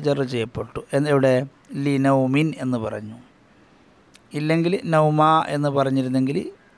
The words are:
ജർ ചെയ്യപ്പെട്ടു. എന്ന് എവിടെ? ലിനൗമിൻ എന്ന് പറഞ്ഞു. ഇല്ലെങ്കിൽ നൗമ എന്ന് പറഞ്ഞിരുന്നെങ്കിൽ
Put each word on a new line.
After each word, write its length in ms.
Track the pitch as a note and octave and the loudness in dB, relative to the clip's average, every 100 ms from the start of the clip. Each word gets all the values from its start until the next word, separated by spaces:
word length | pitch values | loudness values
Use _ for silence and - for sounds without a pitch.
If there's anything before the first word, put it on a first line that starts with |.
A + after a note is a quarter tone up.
| D3 | -2
ജർ 120 | C#3 B2+ B2 | -2 -2 -4
ചെയ്യപ്പെട്ടു. 440 | A2+ A2+ A2+ - - C#3 | -6 -6 -10 -12 -4 -2
എന്ന് 140 | D3+ | 2
എവിടെ? 200 | C#3 C3+ B2+ C3+ - _ A3 C#3+ | 2 4 2 0 -10 _ -6 -2
ലിനൗമിൻ 640 | C#3 C#3 C3+ C3 C3+ D#3+ - | 0 2 2 2 2 0 -2
എന്ന് 160 | B2+ B2 A2 | -4 -4 -4
പറഞ്ഞു. 320 | G#2+ G#2+ A#2 - _ _ _ _ _ _ _ _ _ _ D3 | -8 -12 -16 -20 _ _ _ _ _ _ _ _ _ _ -6
ഇല്ലെങ്കിൽ 340 | D#3 E3 E3+ F#3+ - | -2 0 0 -2 0
നൗമ 280 | D#3+ D#3 D3+ D#3 D#3+ - D3 | 2 2 4 4 4 0 -2
എന്ന് 120 | D3 C#3 | 0 0
പറഞ്ഞിരുന്നെങ്കിൽ 640 | C3+ C3+ C3 C3 C3 D#3+ C4+ - _ | 0 0 0 0 0 -2 -6 -14 _